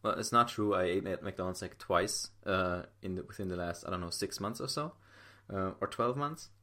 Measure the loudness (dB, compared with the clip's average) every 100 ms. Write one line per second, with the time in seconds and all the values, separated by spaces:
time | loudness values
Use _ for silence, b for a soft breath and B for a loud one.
0 | 0 0 4 6 6 4 4 4 4 2
1 | 0 -4 -4 -4 -4 -4 -8 -10 2 4
2 | 4 0 -6 -8 0 2 2 0 -6 _
3 | -6 -6 -6 -6 -4 -2 -4 -4 -4 -4
4 | -4 -4 -4 -2 -6 -4 -4 -4 -4 -8
5 | B B B B -8 -4 -2 -2 -4 0
6 | 0 0 -4 -4 -14 -20